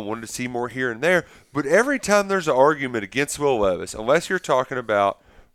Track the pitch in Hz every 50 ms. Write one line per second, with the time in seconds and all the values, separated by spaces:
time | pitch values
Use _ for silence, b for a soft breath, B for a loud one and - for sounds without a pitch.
0 | 107 101 107 113 113 107 - - 123 123 123 120 120 120 113 131 127 123 113 110
1 | 135 170 185 175 - b b b b b - 139 147 135 160 196 240 277 285 254
2 | - - 202 208 202 196 196 190 170 156 135 127 135 147 156 143 139 131 123 113
3 | 101 95 95 127 143 143 - - 143 143 135 113 101 95 90 85 85 90 - 107
4 | 110 117 143 170 - - 190 180 - - 147 127 131 - 135 127 120 110 107 101
5 | 101 98 - b b b b b b b